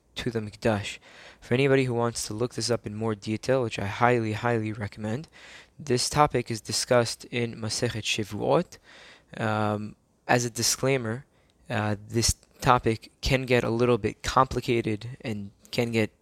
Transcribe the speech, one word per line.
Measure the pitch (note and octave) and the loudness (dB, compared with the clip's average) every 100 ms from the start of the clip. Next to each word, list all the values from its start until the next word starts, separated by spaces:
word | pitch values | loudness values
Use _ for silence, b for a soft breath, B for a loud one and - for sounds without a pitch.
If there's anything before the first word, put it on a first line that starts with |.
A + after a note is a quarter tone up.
| _ - | _ -8
to | - | -4
the | A2+ | -4
Mikdash. | G#2+ - A#2+ G#2 G2+ - B B B B | -6 -2 2 2 -2 -10 B B B B
For | - | -2
anybody | B2+ C#3 C3+ | 2 4 4
who | B2+ | 4
wants | A#2 A#2 A2+ - | 0 -2 -2 -6
to | |
look | G#2+ A#2+ - | -4 -4 -4
this | A2+ | -2
up | A2+ - | -2 -2
in | G#2 | -4
more | A2+ | -4
detail, | G#2+ G#2+ G#2+ - C3 | -4 -4 -4 0 0
which | A#2 - | 0 -4
I | G2+ | -6
highly, | G2+ B2 B2 A2 | 2 4 4 0
highly | G#2 A#2+ A#2+ G#2+ | -2 0 0 -2
recommend, | A2 G2+ - G#2+ A#2 D#3+ B B B B B | -6 -8 -6 -6 -6 -8 B B B B B
this | D3 B2 - | -2 0 0
topic | D3 D3 B2+ A#2+ | 4 4 4 -2
is | A2+ | -8
discussed | - C#3+ - B2 A#2 - - | -4 -6 2 4 4 -4 -8
in | A#2+ A#2+ A2+ | -4 -4 -4
Masechet | A2 - A#2+ A#2 | -6 -2 -2 -2
Shavuot. | - - G#2 G#2 B2 C#3+ F3 - B B B B B - | -4 -4 -4 -4 0 2 0 -10 B B B B B -6
Um, | A2 G#2+ G#2+ G#2 G#2+ - _ _ - | -2 0 0 -2 -6 -14 _ _ 2
as | B2+ A#2+ | 2 2
a | |
disclaimer, | A2+ A2+ - C3 C3+ A2+ A#2 - b b b _ | -2 -2 0 0 0 -2 -6 -10 b b b _
uh, | A2+ G#2+ G#2 G#2 | -2 -2 -2 -2
this | A2 A2 - _ _ | 0 0 0 _ _
topic | - B2 A#2+ A2+ - _ | 4 4 4 -2 -6 _
can | - C3 | 0 0
get | C3 B2 A#2 | 4 2 4
a | |
little | A2+ B2 A#2+ | 2 2 2
bit | G#2+ - | 0 -4
complicated | - - C3 - - A#2 A2+ G#2+ A#2 C3 | 0 2 2 0 0 0 0 -4 -6 -12
and | C3 G#2+ G2 - - | -8 -8 -8 -14 -8
can | - A#2 | -2 0
get | A2+ G#2+ - | 0 0 -4